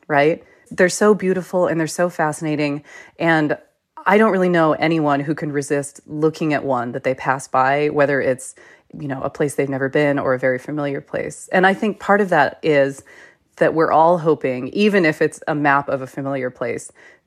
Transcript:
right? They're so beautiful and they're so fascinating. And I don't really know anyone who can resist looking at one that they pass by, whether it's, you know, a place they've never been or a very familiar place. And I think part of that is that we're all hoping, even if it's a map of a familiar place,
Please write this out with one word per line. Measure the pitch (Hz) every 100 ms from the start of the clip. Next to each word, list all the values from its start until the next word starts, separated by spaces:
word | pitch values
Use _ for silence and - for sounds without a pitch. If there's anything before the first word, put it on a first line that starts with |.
| -
right? | 147 147 170 - _ _
They're | - 190
so | - 208
beautiful | 208 185 185 170 185 175
and | 165
they're | 156
so | - 180
fascinating. | 170 156 151 156 147 151 143 - - - -
And | 170 160 151 151 - _ _ - -
I | 208
don't | 220
really | 190 185
know | 175 160
anyone | 147 160 165 147 139
who | 143 151
can | 156
resist | 143 139 143 139 - -
looking | 151 156 156 160
at | 143
one | 135 127 120
that | 131
they | 131
pass | 131 - 131 -
by, | 135 131 143 147
whether | 151 143 139
it's, | 131 127 - - - - _ 160
you | 151
know, | 135
a | -
place | - 147 -
they've | 139
never | 135 135
been | 151 147 139
or | 110
a | 127
very | 131 127
familiar | - 151 143 139
place. | - - - - -
And | 185 185
I |
think | 196 214 196
part | - 202
of | 196
that | 170 135 -
is | - 147 139 135 - - - _ _ -
that | 165
we're | 156 165
all | 147 160 175
hoping, | 160 151 139 127 131
even | 196 208 196
if | 160 151
it's | 156 - -
a | 151
map | 143 139 143
of | 135
a | 131
familiar | - 139 139 127
place, | - 120 - - - - _